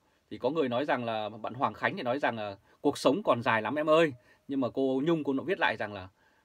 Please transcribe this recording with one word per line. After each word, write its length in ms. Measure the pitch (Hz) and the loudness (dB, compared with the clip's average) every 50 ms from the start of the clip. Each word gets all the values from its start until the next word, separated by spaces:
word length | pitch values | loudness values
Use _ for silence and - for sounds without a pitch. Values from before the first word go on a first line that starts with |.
| _ _ _ _ _ _ | _ _ _ _ _ _
Thì 80 | 110 101 | -10 -2
có 120 | - 123 | -2 0
người 180 | 151 165 147 240 | 2 2 2 2
nói 160 | 208 160 147 | 2 0 0
rằng 200 | 156 151 127 120 | 0 0 0 0
là, 240 | 117 113 110 107 104 | -2 -2 -2 -4 -4
bạn 260 | 110 113 110 - 123 | -6 -8 -8 -8 -4
Hoàng 200 | 127 135 113 107 | -2 -2 -2 0
Khánh 220 | - 131 117 131 | 0 -2 -2 -2
thì 60 | 196 151 | -2 -2
nói 160 | 120 123 147 | -2 -2 0
rằng 180 | 151 135 117 | 0 -2 -2
là 200 | 113 104 104 98 - _ _ _ _ | -2 -6 -8 -8 -10 _ _ _ _
"Cuộc 180 | - 147 135 - | 0 0 0 4
sống 240 | - 151 135 190 214 | 2 2 2 4 2
còn 200 | - 135 120 113 | 2 2 2 2
dài 200 | 127 117 110 107 | 2 2 2 0
lắm 120 | 107 131 | -2 -2
em 160 | 151 151 160 | -2 2 4
ơi." 220 | 156 160 170 156 131 - _ _ - _ _ - | 6 6 6 4 0 -6 _ _ -20 _ _ -6
Nhưng 120 | 139 135 | -4 -2
mà 80 | 127 113 - | -2 -2 0
cô 280 | 139 135 135 131 131 139 | 0 0 0 0 0 2
Nhung, 200 | 165 170 160 143 | 2 0 0 0
cô 80 | - 135 | -2 -2
viết 260 | 139 - 143 196 170 | -2 -2 -4 -2 0
lại 180 | 165 - 110 | 0 0 0
rằng 160 | 113 113 104 104 | -2 -4 -6 -6
là 160 | 98 92 95 - _ _ _ _ _ _ | -10 -12 -14 -18 _ _ _ _ _ _